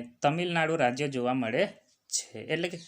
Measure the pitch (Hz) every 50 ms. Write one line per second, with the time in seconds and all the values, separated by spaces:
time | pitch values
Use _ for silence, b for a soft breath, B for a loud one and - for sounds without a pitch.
0 | 120 - - - - 143 156 170 180 180 170 165 160 156 160 160 135 123 123 131
1 | 147 143 135 127 120 123 127 131 120 110 113 151 196 208 - - _ _ _ _
2 | _ - - - - - - 110 - - 156 160 175 180 180 165 -